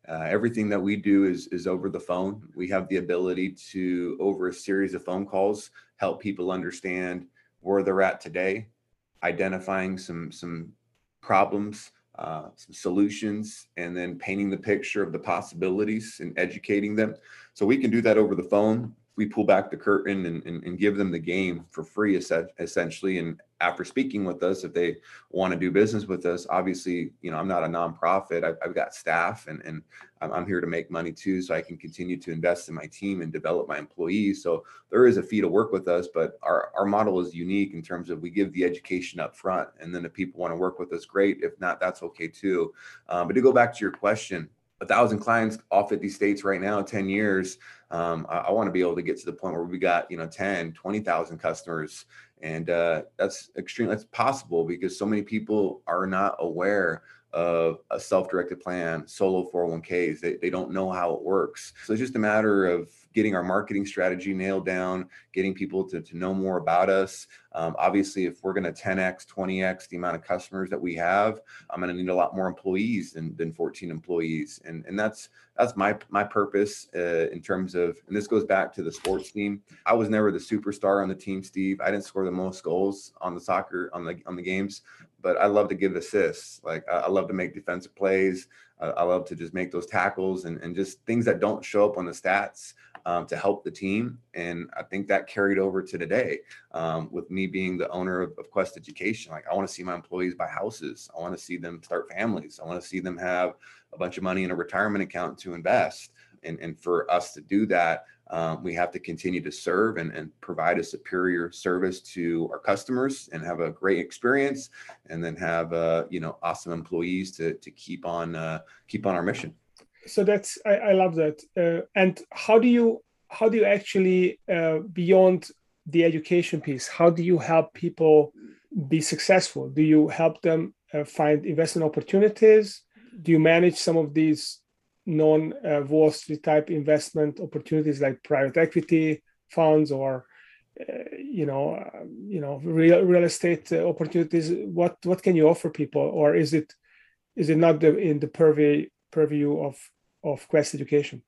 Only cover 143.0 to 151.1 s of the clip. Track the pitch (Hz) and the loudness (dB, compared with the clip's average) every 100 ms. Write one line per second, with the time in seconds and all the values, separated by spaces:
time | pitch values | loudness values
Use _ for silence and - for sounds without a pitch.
143 | 190 180 170 - 175 160 - 165 175 156 | 8 6 6 2 0 0 0 0 0 0
144 | 156 170 160 170 156 180 208 175 175 - | 0 0 2 0 0 -2 -2 0 0 0
145 | 175 185 - 175 156 170 165 156 143 147 | -2 2 4 6 6 6 0 -4 -2 0
146 | 143 165 147 170 147 156 156 - _ _ | 0 4 4 4 4 0 -2 -16 _ _
147 | _ _ _ - 156 156 165 151 156 185 | _ _ _ -4 2 6 6 8 6 6
148 | 185 147 147 - 160 151 147 147 - _ | 2 0 -2 4 6 8 4 4 0 _
149 | _ 160 151 147 147 147 139 135 - _ | _ 0 2 2 0 0 -4 -8 -20 _
150 | _ _ - 131 - 156 147 - 135 147 | _ _ -6 -6 2 2 2 -4 2 2
151 | 143 | 2